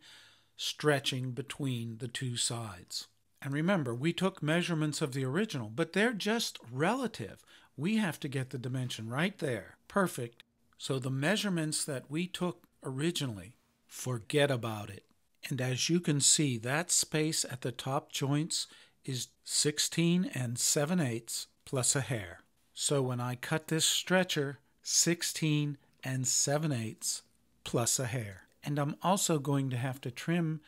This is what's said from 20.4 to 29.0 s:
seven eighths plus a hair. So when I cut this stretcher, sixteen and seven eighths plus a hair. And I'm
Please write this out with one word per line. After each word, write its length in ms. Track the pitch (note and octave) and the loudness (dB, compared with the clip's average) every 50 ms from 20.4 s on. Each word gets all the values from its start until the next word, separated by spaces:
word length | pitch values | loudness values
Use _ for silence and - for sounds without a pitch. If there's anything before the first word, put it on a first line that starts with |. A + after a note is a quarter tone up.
| B2+ A#2 A#2+ - | -2 -2 -2 0
seven 400 | - - - D#3 C#3+ D3 F#3 F3+ | 2 2 2 2 2 2 2 2
eighths 500 | D3 B2 A2+ A#2 - - - - - - _ _ - | 2 2 0 -4 -6 -6 -8 -8 -8 -10 _ _ -10
plus 280 | - C#3 B2+ A#2+ - - | -4 -2 0 2 4 2
a 60 | C#3 | 2
hair. 400 | B2+ - C3+ A2 F#2+ E2 E2+ - - _ _ _ _ _ | 2 0 -2 -4 -4 -8 -12 -16 -20 _ _ _ _ _
So 300 | - - - - D3+ C#3 | -8 -4 0 2 2 2
when 180 | B2+ B2+ B2 A#2+ | 2 2 0 -2
I 140 | B2 B2 B2 | -2 -4 -4
cut 340 | - - - D#3+ D#3 - - | -4 -4 -2 -2 -2 0 0
this 160 | D#3+ D#3+ - | 0 2 2
stretcher, 760 | - - - - - F3+ F#3 F3+ F#3 - D#3 C#3 C#3 C#3 - _ _ _ _ | 2 2 2 2 4 4 4 4 2 0 -2 -2 -2 -4 -10 _ _ _ _
sixteen 960 | - - - - - E3 F3 E3+ - - - - E3 D#3 D3+ D3 D3 D3 C#3+ - _ _ _ _ - | -4 0 2 4 4 4 4 2 0 -4 -2 0 2 4 4 4 4 2 -2 -6 _ _ _ _ -6
and 240 | C3 C3 C3 B2+ A2+ | -4 -2 0 0 2
seven 420 | - - - C#3+ C#3+ D3+ D#3+ D3+ | 2 2 4 4 2 2 2 2
eighths 520 | C#3 A#2 A2+ A2 - - - - - - - _ _ _ _ _ _ _ - | 0 0 -2 -4 -6 -6 -4 -4 -4 -6 -8 _ _ _ _ _ _ _ -6
plus 340 | - - C3 A2+ - - - | 0 0 2 2 2 2 2
a 80 | C3 | 0
hair. 360 | G#2+ A#2+ C3 G#2+ G2+ F#2+ - - _ _ _ | 0 -2 -2 -4 -4 -8 -14 -18 _ _ _
And 160 | - D3 D3 D3 | -6 -2 0 0
I'm 160 | C#3+ D3 - - | 0 0 -2 0